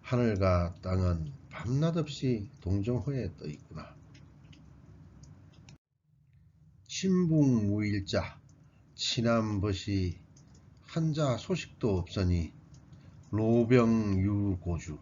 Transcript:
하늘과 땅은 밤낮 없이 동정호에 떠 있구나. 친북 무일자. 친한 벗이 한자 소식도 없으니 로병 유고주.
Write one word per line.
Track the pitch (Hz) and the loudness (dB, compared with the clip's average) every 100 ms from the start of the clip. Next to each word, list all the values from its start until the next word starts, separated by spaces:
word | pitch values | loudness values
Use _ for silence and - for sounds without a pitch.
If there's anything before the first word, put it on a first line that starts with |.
하늘과 | - 123 120 101 95 90 87 92 | -2 0 2 2 4 4 0 -4
땅은 | 92 92 90 85 78 69 - | -4 0 2 0 -4 -10 -16
밤낮 | - 107 135 165 170 | -10 -4 0 0 0
없이 | 151 139 135 117 101 - | -4 -4 -2 -2 -4 -10
동정호에 | - 98 104 123 101 139 95 - | -2 -2 0 -2 -2 -4 -6 -8
떠 | 78 | -12
있구나. | 73 - 78 - - - - - - - - - - - - - - - - - - - - _ _ _ _ _ - - _ - _ _ | -12 -14 -16 -16 -20 -20 -20 -20 -20 -20 -20 -20 -20 -20 -20 -20 -20 -20 -20 -20 -20 -20 -20 _ _ _ _ _ -20 -20 _ -20 _ _
친북 | - 190 180 175 160 143 120 | -6 0 2 4 4 4 4
무일자. | 104 104 104 101 98 104 - - - - - _ - - | 2 0 0 -2 -2 -4 -4 -12 -20 -20 -20 _ -20 -8
친한 | - - 117 117 110 101 | -4 0 2 2 0 0
벗이 | 101 95 - 101 90 82 - - - - - - | 0 -2 -2 -2 -2 -6 -16 -20 -20 -20 -20 -20
한자 | - 165 160 147 143 113 | -8 -2 -2 0 0 -2
소식도 | - 185 - - 120 95 | -2 -6 -6 -4 0 0
없으니 | 90 - 90 87 80 - - - - - - - - | -2 -2 2 2 0 -8 -20 -20 -20 -20 -20 -20 -6
로병 | 104 110 117 113 127 113 113 104 95 | -2 2 4 6 6 6 2 2 0
유고주. | 98 101 101 90 87 82 82 76 | 0 0 0 -2 -4 -6 -6 -14